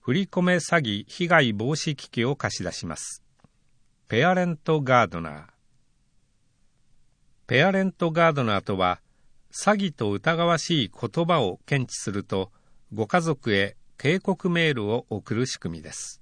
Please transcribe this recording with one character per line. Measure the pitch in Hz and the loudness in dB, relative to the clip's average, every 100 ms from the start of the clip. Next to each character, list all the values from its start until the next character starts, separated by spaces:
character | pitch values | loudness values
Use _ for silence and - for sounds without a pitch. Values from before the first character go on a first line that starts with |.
振 | - 147 | 0 -2
り | 190 | 0
込 | - | 0
め | 180 180 | 2 0
詐 | - 165 | 2 0
欺 | 123 101 - | 0 -4 -6
被 | - 170 | -6 4
害 | 170 127 | 4 4
防 | 104 120 151 | 0 -2 -2
止 | - 147 | -4 -8
機 | - | -8
器 | - 117 | -4 -2
を | 143 | -2
貸 | 107 - | -4 -4
し | |
出 | 87 | -8
し | - 85 | -8 -10
ま | 76 | -10
す。 | - - _ _ _ _ _ _ _ _ _ | -12 -16 _ _ _ _ _ _ _ _ _
ペ | 110 165 | 2 4
ア | |
レ | 180 175 | 2 0
ン | 160 | -2
ト | - 156 | 0 0
ガ | 127 123 104 | 4 4 4
ー | |
ド | 85 | -2
ナ | 82 | -8
ー。 | 73 78 _ _ _ _ _ _ _ _ _ _ _ _ _ _ - _ _ _ _ - | -12 -18 _ _ _ _ _ _ _ _ _ _ _ _ _ _ -20 _ _ _ _ 0
ペ | 123 | 4
ア | 180 | 4
レ | 190 | 2
ン | 190 | 0
ト | - 170 | 0 -2
ガ | 160 165 | 4 2
ー | |
ド | 143 | 2
ナ | 117 98 | 0 0
ー | |
と | - 95 | -2 0
は、 | 90 87 _ _ - - _ | 0 0 _ _ -20 -20 _
詐 | - - 208 | -2 0 2
欺 | 196 | 0
と | - 107 | -2 -2
疑 | 101 160 170 | 0 0 2
わ | 170 165 | 2 0
し | - 165 104 | 0 0 0
い | |
言 | - 117 - 170 | -4 -4 -2 0
葉 | 165 | 2
を | 101 92 - | 0 -4 -4
検 | 139 123 | -2 -2
知 | - | -6
す | - | -4
る | 98 | -6
と、 | - 98 95 _ _ - - | -2 -4 -4 _ _ -20 -12
ご | 107 107 | -6 0
家 | 180 | 0
族 | 165 - 117 | 0 -4 0
へ | 98 98 - - - | 0 0 -6 -20 -4
警 | 135 190 | -2 0
告 | - 185 185 | -2 -2 -2
メ | 170 165 | 0 0
ー | |
ル | 127 101 | 0 -2
を | 117 - | -2 -4
送 | 107 - 110 | -8 -4 -2
る | 127 | -2
仕 | - | -4
組 | 87 82 | -8 -10
み | |
で | 78 | -12
す。 | - - - | -14 -14 -18